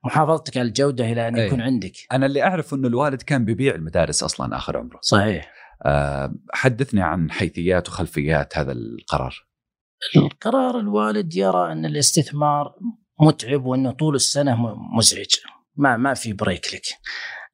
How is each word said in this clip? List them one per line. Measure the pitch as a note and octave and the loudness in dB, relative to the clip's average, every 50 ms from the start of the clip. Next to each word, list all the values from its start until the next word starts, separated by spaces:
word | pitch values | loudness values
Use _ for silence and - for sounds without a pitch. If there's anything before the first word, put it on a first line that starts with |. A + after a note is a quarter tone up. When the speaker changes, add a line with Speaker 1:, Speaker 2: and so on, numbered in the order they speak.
| - | -4
Speaker 1:
محافظتك | B2 - D3+ D#3 D3+ D#3+ D#3 D#3 - - | 0 2 4 4 4 2 0 0 -4 -4
على | C3 B2 A#2 | -2 -2 0
الجودة، | G#2 C3+ C#3 C#3+ C3+ A#2+ A#2 A2 | 2 2 2 2 2 0 0 0
إلى | A#2 A#2+ A#2 A2+ | 0 0 -2 0
أن | A#2+ | 0
Speaker 2:
أي. | A#2 A2+ | 0 2
Speaker 1:
يكون | G2 C#3 B2 | 2 0 0
عندك. | A2+ C3 C3 A2+ G2 F#2 - - - - | 0 0 0 0 -2 -6 -12 -14 -8 -2
Speaker 2:
أنا | B2 C3 C3+ | 0 2 2
اللي | C#3 C#3 C#3 | 2 2 2
أعرف | C3+ F#3+ F#3 E3 C#3+ - C#3+ | 2 2 0 0 -4 -4 -4
أنه | C3+ C3 B2 | -2 0 0
الوالد | A#2 B2 D3 D3 C3+ B2 | 2 2 0 0 -2 -4
كان | - - D3 C3+ A#2 | -2 0 0 2 2
بيبيع | G2 A#2 A#2 C3 C#3 G2 | 2 0 0 0 0 0
المدارس | D#2+ D#2 D#2+ E2 F2+ D#2+ D2+ D2 - | -2 -4 -2 0 2 2 2 0 -2
أصلا | - - - - C2 B1 A#1 | -2 -4 -4 -4 -4 -4 -4
آخر | B1+ - - - | -6 -6 -6 -6
عمره. | B1 A#1 - - - | -6 -6 -10 -12 -6
Speaker 1:
صحيح. | - - - G2+ G2+ G#2+ F#2+ D#2 - - - - - - - - | 0 4 4 4 4 4 0 -4 -6 -12 -20 -20 -20 -20 -10 -4
Speaker 2:
آه، | - - C#2+ C#2+ C#2+ C#2 C#2+ C#2 C2+ C#2 - - - - | 0 2 2 2 2 0 -2 -4 -4 -6 -8 -10 -12 -10
حدثني | - - - C3 A#2+ A2 C3+ - - G2 | -2 2 2 2 2 0 -2 0 0 2
عن | F#2 D#2 D#2+ F2+ E2 D#2 | 2 2 2 0 0 -2
حيثيات | - - G2+ D#2+ - F2 E2+ F2+ F#2 F2+ E2 - | 0 -2 -2 -2 -2 -2 0 2 2 2 0 -2
وخلفيات | - - F2 D2+ - D2+ C#2+ D2+ D#2+ D2 C#2+ - - D#2+ | -4 -6 -4 -4 -2 -2 0 2 2 2 0 -2 -4 -4
هذا | D2 C2 | -4 -2
القرار. | C2 A#1+ A1 A1 A1+ - - - - C2+ C2 B1+ - - _ _ _ _ _ _ _ _ _ _ _ - - - - | -4 -8 -8 -10 -12 -12 -6 -4 -2 -2 -2 -4 -10 -14 _ _ _ _ _ _ _ _ _ _ _ -10 -2 2 4
Speaker 1:
القرار، | - - - - - - G#3+ B3+ C4+ B3+ B3+ A#3+ B3 | 4 4 2 0 -4 -4 0 0 2 2 0 -2 -2
الوالد | G#3 G#3 G3+ G#2+ - G#2+ - - G3 D#3+ D#3+ | -2 -2 0 0 0 0 -2 -2 -4 -4 -2
يرى | - F#2+ F#2+ F#2 F2+ F2 D#2+ | 0 0 2 2 2 0 0
أن | D#2+ D#2 D#2 | -2 -4 -4
الاستثمار | D#2 D2+ D3 C3+ - - - D3 - D3+ D3 D3+ D3 D3 D3 D3 - - - - A#3 - _ _ _ _ - | -4 -2 0 0 2 2 2 0 0 0 0 0 2 2 0 -2 -4 -8 -10 -10 -10 -10 _ _ _ _ 6
متعب | D#3 D#3+ D#3+ - - A#2 C#3+ C#3+ B2+ | 6 6 6 4 -2 -2 -2 -2 0
وأنه | B2+ B2+ C3 C3+ B2+ | 0 0 0 0 -2
طول | A#2 - D#3 D#3 C#3+ | -2 -2 -2 0 0
السنة | B2+ - - - C#3+ C#3+ C#3 A#2+ | 0 0 0 0 0 0 2 2
م-، | A#2 A#2+ A2+ G#2+ - - F2 - | 0 0 -2 -4 -10 -8 -4 0
مزعج، | A2+ G#2+ - - - - - - - - - - _ _ _ - | 2 4 4 2 0 -2 -2 -4 -4 -4 -8 -20 _ _ _ -2
ما، | C#3+ C#3+ C3+ A#2+ | 0 2 2 2
ما | A2 B2+ C#3 B2+ | 2 0 0 -2
في | - - A#2 | -2 -4 -8
بريك | G#2 G2 G#2+ G2 F2+ E2 - - - | -6 -4 -2 -2 -2 -4 -6 -10 -10
لك. | - - - - - - - - - - - - - - - | -10 -10 -12 -12 -12 -14 -14 -12 -12 -12 -12 -14 -16 -16 -12